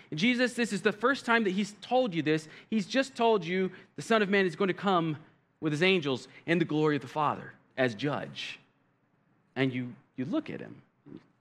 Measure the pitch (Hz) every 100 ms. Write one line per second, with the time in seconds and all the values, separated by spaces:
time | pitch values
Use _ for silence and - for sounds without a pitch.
0 | - 151 233 240 247 247 233 196 214 196
1 | 247 269 - 233 202 190 208 - - 247
2 | 254 165 151 156 - - - 220 - 262
3 | 269 - 233 214 165 185 185 - - -
4 | 147 220 196 202 190 156 196 175 196 180
5 | 165 143 - _ _ _ 156 147 185 190
6 | 143 123 - - - 170 160 151 156 147
7 | 135 151 143 98 95 - _ - 127 104
8 | 143 120 - - - - _ _ _ _
9 | _ _ _ _ _ 127 131 123 123 110
10 | _ - 131 254 - - 55 - _ _
11 | - - - _